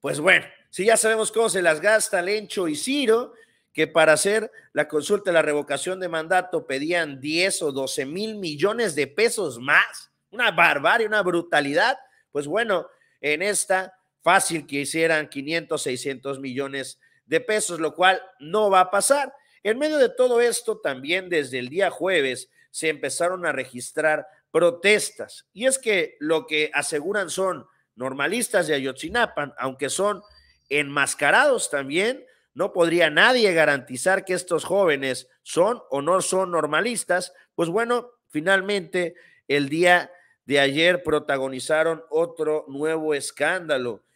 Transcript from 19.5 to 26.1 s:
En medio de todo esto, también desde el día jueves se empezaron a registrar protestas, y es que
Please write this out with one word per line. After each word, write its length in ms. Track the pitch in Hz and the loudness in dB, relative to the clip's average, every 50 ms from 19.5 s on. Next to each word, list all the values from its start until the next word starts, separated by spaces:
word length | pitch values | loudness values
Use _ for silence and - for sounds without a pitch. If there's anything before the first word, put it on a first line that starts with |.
| _ _ - | _ _ -4
En 120 | 202 226 | -2 -2
medio 220 | 254 302 311 311 294 | 0 0 0 2 2
de 100 | 254 226 | 2 2
todo 320 | - - 254 247 240 233 | 4 2 2 2 4 2
esto, 380 | 240 240 - - - 220 208 214 | 2 2 0 -2 -4 -6 -6 -4
también 500 | - 147 135 127 135 147 175 190 185 180 | -4 -6 -6 -6 -4 -4 -2 -2 -2 -2
desde 300 | 175 156 139 123 131 127 | -2 -2 -2 -2 -6 -8
el 100 | 123 123 | -8 -6
día 220 | 147 185 196 - | -2 -2 -2 -2
jueves 580 | 208 - 165 190 190 156 139 131 123 120 - - _ _ _ _ | -2 -2 0 0 2 2 2 0 -2 -6 -10 -16 _ _ _ _
se 200 | - - 160 160 | -10 -4 -4 -4
empezaron 540 | 151 131 - 135 - - 170 180 185 180 175 | -4 -4 -6 -6 -2 -2 -2 -2 -2 -2 -4
a 60 | 156 | -4
registrar 720 | 135 135 127 - 120 123 123 - - 156 151 156 151 151 - - _ _ _ _ | -4 -4 -6 -8 -12 -14 -14 -8 -4 0 0 0 0 0 -4 -10 _ _ _ _
protestas, 960 | - 165 175 170 170 170 - 202 214 190 - - - - 107 - - - - _ | 2 2 4 2 2 2 2 2 4 2 0 -4 -8 -12 -14 -14 -16 -20 -20 _
y 140 | _ 185 240 | _ -4 -2
es 140 | 262 262 262 | 0 0 0
que 360 | - 226 208 180 156 - | 0 0 0 0 0 -2